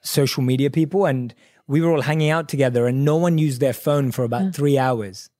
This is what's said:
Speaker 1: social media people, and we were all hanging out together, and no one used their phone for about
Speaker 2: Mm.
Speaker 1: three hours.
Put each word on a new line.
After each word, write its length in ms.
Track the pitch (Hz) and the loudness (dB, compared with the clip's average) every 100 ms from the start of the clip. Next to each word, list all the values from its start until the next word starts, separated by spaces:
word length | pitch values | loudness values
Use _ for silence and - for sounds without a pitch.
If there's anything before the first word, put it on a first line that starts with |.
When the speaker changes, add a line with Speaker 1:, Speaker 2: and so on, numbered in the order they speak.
Speaker 1:
social 400 | - - 135 - | -4 0 0 0
media 280 | 127 127 139 | 0 0 0
people, 360 | 156 156 190 175 | 0 0 0 0
and 280 | 131 120 - _ _ - | 0 -6 -12 _ _ -4
we 140 | 147 | 0
were 100 | 165 | 2
all 100 | 156 | 0
hanging 260 | 135 156 151 | 0 0 0
out 180 | 160 151 | 0 -2
together, 380 | 139 131 120 120 | 0 0 2 0
and 180 | 131 | 2
no 120 | 143 160 | 2 2
one 220 | 175 160 | 2 2
used 220 | 156 123 | 0 0
their 120 | 135 | -2
phone 380 | 123 151 147 135 | 0 0 0 0
for 100 | 120 | -2
about 180 | 120 120 | -2 -2
Speaker 2:
Mm. 120 | 190 | -2
Speaker 1:
three 220 | 156 143 135 | -2 2 2
hours. 540 | 131 120 101 95 - _ | 2 -2 -6 -12 -20 _